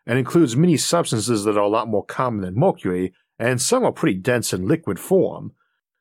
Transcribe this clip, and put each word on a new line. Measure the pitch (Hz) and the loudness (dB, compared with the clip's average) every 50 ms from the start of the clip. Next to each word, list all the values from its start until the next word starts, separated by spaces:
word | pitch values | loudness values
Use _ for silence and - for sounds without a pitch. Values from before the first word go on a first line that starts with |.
| _ | _
and | - 117 127 | -2 -2 0
includes | 123 120 - 165 165 123 113 | 0 2 2 4 4 4 4
many | 135 170 180 156 | 2 2 4 2
substances | 123 - - 165 170 151 - - 110 98 123 120 104 101 | 2 0 0 0 0 0 0 -2 -2 0 0 -2 0 0
that | 107 104 | 0 0
are | 104 104 | 2 2
a | 101 | 2
lot | 104 117 113 117 | 0 0 -2 -2
more | 107 98 - | -2 -4 -4
common | - - - 131 123 117 104 95 | -4 -4 -4 -4 -2 -2 -4 -6
than | 90 90 | -4 -2
mercury, | 110 165 190 - - - 95 90 90 92 87 - _ _ _ _ - | 2 2 2 2 0 -2 -4 -2 -2 -2 -4 -6 _ _ _ _ -4
and | - 123 127 123 | -2 0 0 0
some | - - 226 262 233 | 0 0 2 2 2
are | 143 - | 0 0
pretty | - - 156 98 92 | 0 0 0 0 0
dense | 92 131 123 120 107 - - | 0 0 0 0 0 -2 -2
in | 92 92 104 | -2 0 0
liquid | 160 160 - - 95 87 | 0 0 -2 -4 -6 -6
form. | - - 185 190 139 92 76 82 - 110 - _ _ _ _ _ _ _ _ _ | -2 0 2 2 2 2 -2 -6 -12 -14 -16 _ _ _ _ _ _ _ _ _